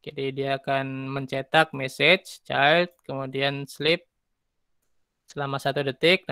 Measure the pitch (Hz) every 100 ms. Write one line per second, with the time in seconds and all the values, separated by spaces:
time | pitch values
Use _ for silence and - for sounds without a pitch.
0 | - 143 135 135 139 135 - 135 135 135
1 | 135 139 135 135 135 160 160 139 131 -
2 | 143 185 - - _ 131 143 165 175 _
3 | - 135 135 135 139 139 143 - 147 170
4 | _ _ _ _ _ _ _ _ _ _
5 | _ _ _ 147 139 135 143 135 139 131
6 | 165 185 -